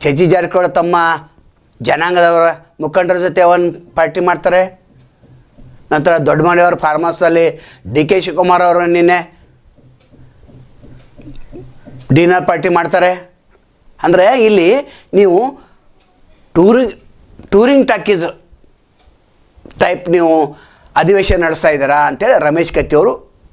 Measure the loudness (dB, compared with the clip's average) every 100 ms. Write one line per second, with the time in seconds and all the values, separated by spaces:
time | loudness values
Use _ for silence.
0 | -4 0 2 0 0 -2 -2 -2 0 0
1 | 0 -2 -8 _ _ _ _ -10 -6 -4
2 | -2 2 2 2 0 -2 -10 -12 -6 -2
3 | -2 -2 -2 2 2 2 0 -6 -8 -4
4 | -4 -2 -2 -2 0 0 0 -6 _ _
5 | _ _ _ -20 _ -20 -20 -20 -6 -2
6 | 0 0 0 0 2 2 2 0 -2 -2
7 | -4 -2 0 2 0 -2 -14 -20 -6 -2
8 | 0 0 -2 -2 0 2 2 0 0 0
9 | 2 0 -4 _ _ _ _ _ _ _
10 | _ -20 -20 _ -20 -20 -20 -20 -20 -20
11 | -20 -20 -20 -18 -18 -18 -20 -20 -20 -12
12 | 0 2 2 2 0 -2 -2 -2 0 0
13 | 0 -2 -10 _ _ _ _ _ _ -6
14 | 0 2 2 2 2 2 2 0 -4 -14
15 | _ 0 2 2 -2 -8 -20 _ _ _
16 | _ _ _ _ _ 2 4 4 0 -6
17 | -20 -20 _ -20 -2 0 2 2 2 -2
18 | -2 -2 -4 -10 _ -20 _ _ _ _
19 | _ _ _ _ _ _ -16 -4 -2 -2
20 | -2 0 2 2 -2 -6 -20 _ _ -2
21 | 2 2 0 -2 -2 -2 -2 0 0 0
22 | -2 -2 0 0 0 -2 -2 -4 0 0
23 | 0 -2 -10 _ _